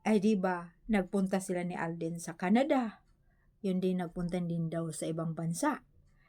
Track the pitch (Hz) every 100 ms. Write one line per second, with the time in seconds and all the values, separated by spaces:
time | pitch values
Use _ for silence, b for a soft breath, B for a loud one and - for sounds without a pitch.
0 | - 214 208 214 185 175 170 - - 208
1 | 185 202 190 190 190 180 175 - 165 170
2 | 165 170 - 165 185 226 294 269 226 -
3 | _ _ _ _ _ _ 196 185 185 180
4 | 170 180 175 180 170 170 165 165 165 151
5 | 160 160 165 160 165 170 294 - - _
6 | _ _